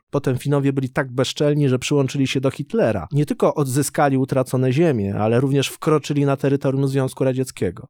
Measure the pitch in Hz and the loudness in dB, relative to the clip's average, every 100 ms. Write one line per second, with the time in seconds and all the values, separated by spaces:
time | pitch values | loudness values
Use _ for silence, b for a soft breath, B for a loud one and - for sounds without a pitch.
0 | _ 143 139 123 139 143 139 135 131 - | _ -4 -2 -2 0 0 0 0 -2 -4
1 | 135 123 127 - 147 147 143 127 - 147 | -4 -2 -2 0 0 2 2 0 0 0
2 | 135 143 131 135 131 - 143 226 139 104 | 0 0 0 0 -2 -4 -4 0 2 0
3 | 76 143 151 240 175 147 135 131 135 - | -2 -2 0 2 0 2 0 0 -2 2
4 | 143 131 131 135 123 127 131 131 175 117 | 2 2 0 0 0 0 0 2 2 2
5 | 98 101 110 117 135 139 127 - 165 151 | -2 0 2 2 2 0 -2 -2 0 0
6 | - 147 139 135 139 139 139 135 139 135 | 0 0 0 0 0 0 0 0 0 0
7 | 131 - 131 131 127 - 98 90 | -2 0 -2 0 -4 -4 -4 -6